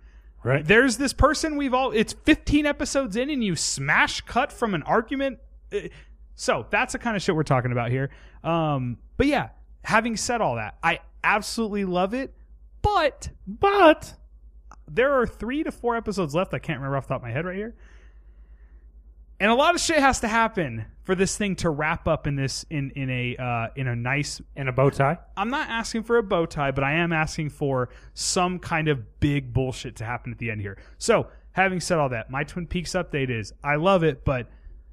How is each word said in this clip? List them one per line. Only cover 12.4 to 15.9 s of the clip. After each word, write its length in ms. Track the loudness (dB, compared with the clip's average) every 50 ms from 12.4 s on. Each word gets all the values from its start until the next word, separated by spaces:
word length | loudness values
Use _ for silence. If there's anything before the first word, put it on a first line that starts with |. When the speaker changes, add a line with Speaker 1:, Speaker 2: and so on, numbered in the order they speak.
| -20 -20 -20 -20 -20 -20 -6 -2
Speaker 2:
but 480 | 0 2 4 4 2 2 0 -4 -10 -14 -14 -14 -14
Speaker 1:
But 680 | -14 -2 0 2 4 6 8 8 8 8 6 2 -14 -20 -20 -20 -20 -20 -20 -20 -20 -20 -20 -20 -20 -20 -20 -18
Speaker 2:
there 260 | -4 0 2 2 4 4
are 140 | 2 2
three 360 | 0 -2 -6 -6 -4 -4 -4 -4
to 80 | -6
four 240 | -8 -6 -4 -2